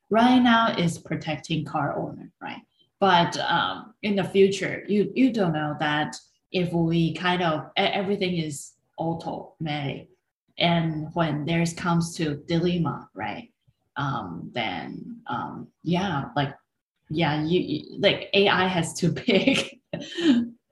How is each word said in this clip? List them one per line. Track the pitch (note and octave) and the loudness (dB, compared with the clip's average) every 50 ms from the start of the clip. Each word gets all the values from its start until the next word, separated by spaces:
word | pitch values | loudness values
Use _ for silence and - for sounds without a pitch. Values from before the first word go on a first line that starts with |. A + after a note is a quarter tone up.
| _ _ | _ _
Right | G3+ A3+ A#3 B3+ B3+ B3+ | 4 6 6 8 8 6
now | B3 B3 A3+ A3+ A3+ A3 - | 6 6 6 6 4 4 2
is | - F3 E3 E3+ - | 2 0 0 -2 -4
protecting | - - D#3+ C#3 - D#3+ D3+ C#3+ - - D#3+ D#3+ D3+ | -6 -6 -6 -6 -4 -6 -6 -6 -4 -4 -4 -4 -2
car | - - D#3 C#3+ C#3+ - D3+ | -4 -4 -2 -2 -2 -2 -4
owner, | E3 D3 C#3+ D#3+ - - - _ | -6 -8 -10 -14 -16 -18 -18 _
right? | - - - - - _ _ _ _ _ _ _ | -14 -14 -14 -14 -18 _ _ _ _ _ _ _
But, | G3 F#3+ F3+ F3 E3+ E3 - - | 2 4 4 4 4 2 0 -2
um, | C3+ - E3+ D3+ G2 F2+ F#2+ - - - - _ | -2 0 0 0 0 -2 -4 -8 -12 -16 -14 _
in | - G#3+ G3+ | -4 -2 0
the | F#3+ D#3+ | 0 -2
future, | C3+ - G3 F#3+ F#3+ - - F3+ - - - - - | 2 4 6 6 6 4 2 -4 -4 -6 -6 -4 0
you, | G3+ G#3 F#3 - - | 0 0 0 0 2
you | - C4 B3+ | 2 2 2
don't | A3+ A3+ F#3+ E3 D3+ | 2 2 0 0 0
know | D3+ D3+ D3+ D3 C#3+ | 0 -2 -4 -4 -2
that | D#3 D3+ D3 D3+ D3+ - - - - _ _ _ _ _ | -2 -2 0 -2 -2 -4 -6 -12 -18 _ _ _ _ _
if | - F#3 F3 E3+ E3 | -2 -2 -2 0 0
we | E3+ E3 E3 E3 E3+ E3 D#3+ - | 0 2 2 2 2 2 2 0
kind | - F3+ F3+ F3+ F3+ F3+ | 0 0 0 0 2 0
of, | E3 D#3 D3 C#3+ - - - | 0 0 -2 -4 -4 -2 0
e-, | G3 - - G3 | 0 0 0 0
everything | F#3+ F#3 G3+ G3 F#3+ F#3 F3+ E3 | -2 -2 -2 -2 0 -2 0 -2
is | D#3 D#3 C#3+ - - - - _ _ _ _ - | -2 -4 -6 -10 -12 -16 -20 _ _ _ _ -6
automatic, | E3 E3 E3 - - - - - - - - - E3 D#3 D3 D3 C#3+ C3+ - - - - _ _ _ _ _ _ _ _ _ - | -4 -4 -4 -4 -6 -8 -8 -10 -10 -14 -12 -8 -6 -6 -4 -4 -4 -6 -6 -8 -12 -18 _ _ _ _ _ _ _ _ _ 0
and | E3+ E3+ E3+ E3+ E3 E3 D#3 D3+ D#3 D#3 - | 0 2 2 2 2 0 -2 -4 -6 -4 -2
when | F3 E3 D#3 D3 D3 D3 | 0 0 0 0 -2 -2
there's | E3 E3+ E3 E3+ E3+ - | 0 0 0 0 0 -2
comes | - - F3 E3+ E3+ E3 - - - | -4 -2 0 2 2 0 0 -2 -4
to | E3 D3+ C#3 C#3+ - - | -4 -2 -4 -4 -4 -2
dilemma, | E3+ E3 E3+ F3+ F3 F3 D#3 C#3 - - - - _ | 0 0 2 2 2 0 0 -2 -4 -6 -10 -14 _
right? | - - G#2 - - - - _ _ _ _ _ _ _ _ _ C3 | -10 -8 -8 -8 -10 -14 -18 _ _ _ _ _ _ _ _ _ -6
Um, | C#3+ C#3 C3+ A#2 G2+ F2+ E2 - - - - | -4 -4 -4 -6 -6 -8 -10 -10 -12 -8 -6
then, | B2 A2+ G#2 F2+ D#2+ C2 - - - - - - - - - | -4 -4 -4 -4 -6 -8 -10 -10 -12 -12 -14 -14 -14 -10 -8
um, | B2 A2+ E2 C#2+ A#1+ - - - _ _ - | -6 -6 -6 -8 -10 -12 -14 -16 _ _ -4
yeah, | D#3 F3 F3 G3 G3+ D#3 C#3 C#3 - - | -2 0 0 0 0 -2 -4 -4 -2 -2
like, | D3 C#3 C#3 - - _ _ _ _ _ _ _ _ _ - | -2 -2 -2 -4 -10 _ _ _ _ _ _ _ _ _ -6
yeah, | D#3 D#3+ E3 C#3+ D3+ D3+ D#3 | -2 0 0 2 0 0 0
you, | D#3 F3 F3+ | 2 2 2
you, | - - - - - - - - | 2 0 -4 -6 -6 -10 -6 0
like, | G3+ F#3+ B2+ - - - - | 2 2 2 2 -2 0 2
A | G3 G3+ G3 | 4 4 4
I | - F3 F#3 F#3+ | 4 2 2 2
has | F#3 E3+ - - - | 0 0 -2 -2 -2
to | - F#3+ D#3+ | -2 0 0
<laughs> | C#3 | 0
pick | - - - - - - C4+ - - - - - - _ _ - | 0 0 2 2 4 4 4 2 2 -2 -4 -10 -18 _ _ -12
who, | - - - - E4+ E4+ D#4 B3 A#3+ A#3 - - - _ _ | -10 -10 -10 -6 2 4 4 6 6 4 0 -6 -12 _ _